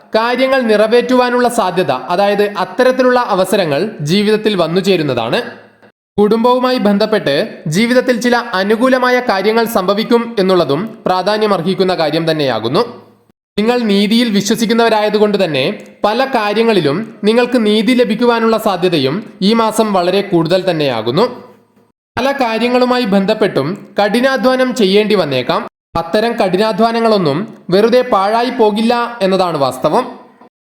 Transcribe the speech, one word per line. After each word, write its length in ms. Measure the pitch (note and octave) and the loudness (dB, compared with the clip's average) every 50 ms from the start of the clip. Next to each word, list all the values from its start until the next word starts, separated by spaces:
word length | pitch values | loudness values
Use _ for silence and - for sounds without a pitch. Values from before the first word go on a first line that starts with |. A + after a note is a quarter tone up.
| - _ - | -8 _ -2
കാര്യങ്ങൾ 440 | A3 A3+ A#3+ B3 B3 C4 C4 C4+ C4 | -2 0 0 0 0 0 0 0 0
നിറവേറ്റുവാനുള്ള 840 | B3 A3 G#3+ G3+ G#3+ A3 A#3 B3 A#3+ A#3+ B3+ B3 B3 B3 B3 B3 A#3+ A#3 | 2 2 2 2 2 2 2 2 2 2 2 2 2 2 2 0 0 0
സാധ്യത, 440 | A#3+ A#3 G3 F#3 F3 F#3 F3+ - | 0 0 -2 -2 0 -2 -2 -2
അതായത് 500 | B2+ B2+ - - F3 F#3 G3+ G3+ G3+ G3 G#3 G3 G3+ - | -2 -4 -4 -4 -2 0 0 2 2 0 0 -2 -2 -4
അത്തരത്തിലുള്ള 640 | F#3 - - - B3+ B3+ B3+ B3+ B3+ B3+ B3 B3 | -6 -4 0 0 2 2 2 2 2 2 2 2
അവസരങ്ങൾ 600 | A#3+ G#3+ G#3 C#4 - - A3+ G3+ F3+ D#3 C#3 D3 F#3+ A3 G3 - | 0 0 0 0 0 0 0 0 0 0 0 -2 -2 -4 -6 -6
ജീവിതത്തിൽ 520 | D3 D3 F3+ G#3 G#3 G#3 G#3+ G#3 G#3+ G#3+ G#3 | -4 0 0 2 2 2 0 0 0 0 0
വന്നു 260 | F3+ E3 D#3 E3 F#3+ | 0 -2 0 -2 0
ചേരുന്നതാണ്. 580 | E3+ G3+ F#3 E3+ D#3 C#3 B2+ A#2 A2 A#2 D#3+ A#3 A#3 - - - - - _ _ - - _ _ _ _ _ G3+ | 0 0 0 0 0 -2 -2 -2 -2 -2 -2 -4 -4 -6 -12 -18 -20 -20 _ _ -20 -20 _ _ _ _ _ 0
കുടുംബവുമായി 580 | G#3 G#3 A3+ A3+ A3+ B3 B3 B3+ B3+ B3+ B3+ B3+ | 2 2 2 2 2 2 2 2 0 0 0 0
ബന്ധപ്പെട്ട് 560 | G3 G#3 G3+ G3+ A3 G#3+ A3 G3+ D#3 D3 C#3 D#3 G#3+ A3+ - - - | 0 2 2 0 0 0 0 -2 0 0 -2 -2 -2 -4 -8 -10 -6
ജീവിതത്തിൽ 500 | D#3+ D3+ F#3+ A#3 A#3 B3 B3+ - C4+ B3 G#3 | -2 0 0 0 2 2 2 2 2 0 0
ചില 160 | B3 B3 A#3+ A#3+ A#3 - - F#3 | 0 0 0 0 0 -2 -4 -2
അനുകൂലമായ 560 | G3 G3+ A3+ G#3+ B3+ C4 C4 B3+ B3 B3 B3 B3 | 0 0 0 2 2 2 2 2 2 2 0 0
കാര്യങ്ങൾ 440 | B3 A#3+ G3 F#3+ F#3+ G#3+ A3 A#3 A#3 | 0 0 -2 0 0 0 0 0 0
സംഭവിക്കും 580 | G#3 A3+ G#3 F3+ F3+ G3+ G#3 A3+ - A#3 A#3 A#3 A#3 A3+ G3+ | 0 -2 -2 0 0 0 0 0 2 0 0 0 -2 -2 -2
എന്നുള്ളതും 420 | F#3 F#3+ F#3 F3 E3 C3+ C#3 D#3+ A3 A3 - - - | 0 2 2 2 2 0 -2 -4 -4 -8 -8 -6 -4
പ്രാധാന്യം 480 | F3 F#3 F#3 F3+ G3+ G#3+ G#3+ A3 G#3 G3+ | -2 -2 0 0 -2 -2 0 0 0 0
അർഹിക്കുന്ന 400 | E3+ D#3 F#3 F#3 F#3 F#3 F#3 F3+ | 0 -2 -2 -2 0 0 0 0
കാര്യം 360 | E3 D#3+ D3 D3 E3 E3 D#3+ | 0 -2 -2 -2 -2 -2 -2
തന്നെയാകുന്നു. 520 | D#3 D3+ C#3+ C3 A#2 A2 G#2+ A#2 C#3+ G3 A#3+ A#3+ - - - - _ _ _ _ _ _ _ _ _ G#3 | -2 0 0 -2 -2 -2 -2 -2 0 -2 -2 -4 -8 -18 -20 -20 _ _ _ _ _ _ _ _ _ -2
നിങ്ങൾ 200 | G#3 A3+ B3 B3 | 0 0 0 0
നീതിയിൽ 520 | A#3 G#3+ G3 G3 G#3 G3 A3+ A#3 B3 A#3 | 0 0 2 2 2 2 2 2 2 0
വിശ്വസിക്കുന്നവരായതുകൊണ്ട് 1080 | G3 G3+ - - A3+ - A#3 F#3+ A#3 A3+ A#3 A3+ A3 G#3+ G#3+ G#3 G3 G#3+ G#3 G#3 G3+ F#3+ F#3+ | 0 0 0 0 -2 -2 0 0 2 2 2 2 2 0 0 0 0 2 2 2 2 0 -2
തന്നെ 200 | E3 D3 C3 C3+ F3 G#3 - - - - - - | -2 0 -2 -2 -2 -4 -8 -12 -20 -8 -4 -2
പല 200 | G#3 A3 A#3+ C4+ | -2 0 -2 -2
കാര്യങ്ങളിലും 720 | C4 B3+ A#3 G#3 G#3 G#3 A3 A3+ A#3 G#3+ F#3 D3+ C#3 C#3+ F#3 A3+ - - - - | -2 -2 -2 -2 0 0 0 0 2 2 2 0 0 -2 -4 -6 -10 -10 -4 -2
നിങ്ങൾക്ക് 360 | G#3 A3+ B3 A#3+ A#3+ B3+ B3 G#3+ | 0 2 2 0 0 0 0 2
നീതി 280 | G#3 G#3 A3 G#3 A3 B3+ B3 | 2 0 2 2 2 2 2
ലഭിക്കുവാനുള്ള 560 | A#3+ G3+ A3 A3+ B3 A#3+ A#3 A#3 A3+ A3+ A3 G#3+ | 2 0 0 0 0 0 2 2 2 0 0 0
സാധ്യതയും 580 | - G#3 F#3+ E3+ F#3 F#3 E3+ D3+ C3 C3 D#3 G#3 - - - - | 0 -2 -2 0 0 0 0 0 0 0 -2 -4 -8 -10 -6 -2
ഈ 100 | F#3 G3+ | 0 2
മാസം 400 | A3+ A3+ A3+ A3 G#3 - A3 G#3+ | 2 2 0 0 0 0 0 0
വളരെ 280 | G3 F#3 F3 F3+ F#3+ G3+ | 0 0 0 0 0 -2
കൂടുതൽ 420 | G3 - F3+ E3+ E3 D#3+ F#3 F#3 F3+ F3+ | 0 0 0 0 2 2 0 0 0 0
തന്നെയാകുന്നു. 560 | E3+ D#3 D3 C3+ B2 A2 G#2+ A#2+ B2 F3 A#3+ A#3+ - - - - - _ _ _ _ _ _ _ _ _ _ _ - | -2 0 0 -2 -2 -2 -2 -2 0 0 0 0 -2 -8 -20 -20 -20 _ _ _ _ _ _ _ _ _ _ _ -6
പല 140 | A#3 B3 C#4 C#4 C4+ B3 | -4 -2 -2 0 0 -2
കാര്യങ്ങളുമായി 640 | A3+ A3 A3 A#3 B3 B3 B3 B3 B3 B3 B3 B3 G3 G3 | -2 0 0 0 0 2 2 2 2 0 0 0 0 0
ബന്ധപ്പെട്ടും 720 | G3 G3 G3 A3 A3 G#3+ F3 - D3 C3+ D#3 G3+ - - - - - | 2 2 0 0 0 0 0 0 -2 -4 -4 -6 -10 -12 -8 -2 -2
കഠിനാധ്വാനം 760 | G3+ G#3+ F#3+ A#3+ B3+ C4+ C4+ A#3 G3+ B3+ B3+ B3+ B3+ B3+ A3+ | 0 0 2 2 2 0 0 0 0 2 2 2 0 0 0
ചെയ്യേണ്ടി 400 | - G#3 F#3+ G3 G#3 G#3+ G3+ G#3 | 0 2 2 2 2 2 2 2
വന്നേക്കാം. 500 | F#3+ E3 C#3+ C3+ B2+ A#2+ C#3+ E3 G#3 - - - _ _ _ - E3+ | 0 0 0 -2 -2 -2 -2 -2 -4 -4 -8 -14 _ _ _ -6 -6
അത്തരം 340 | E3 - - G#3+ A3 A#3 A#3+ A#3+ | -4 -2 -2 -2 0 0 0 0
കഠിനാധ്വാനങ്ങളൊന്നും 1000 | G#3 F#3 F3 F#3 A3 A3 G#3 F3+ A3+ A3+ A3+ A#3 A3+ A3+ G#3+ G3+ F3 C#3+ C3+ E3 G#3+ - - - - - | -2 0 0 0 0 0 0 0 0 0 2 0 0 2 2 2 0 0 -2 -2 -6 -8 -14 -14 -4 0
വെറുതെ 300 | E3+ G3 A3 A#3 A3+ B3+ | 2 2 4 4 4 2
പാഴായി 500 | B3 B3 G#3+ G3 F#3+ G#3 A3 A3+ A#3+ B3+ | 2 2 0 0 2 0 0 0 -2 -2
പോകില്ല 440 | B3+ B3+ A3 G#3+ G3+ G#3+ A3 A#3 A#3+ A#3+ A#3+ A#3 - - | 0 0 0 0 2 0 0 0 0 0 -2 -4 -4 -4
എന്നതാണ് 360 | G3 F#3 F#3+ F#3 F#3 F3 D#3+ D3 | -2 0 0 0 0 0 -2 -2
വാസ്തവം. 460 | C#3 B2+ B2+ - - D3+ E3 A#3 B3+ - - - - - _ _ - _ _ _ _ | -2 -2 -2 -2 -2 0 0 0 -2 -4 -8 -18 -20 -20 _ _ -20 _ _ _ _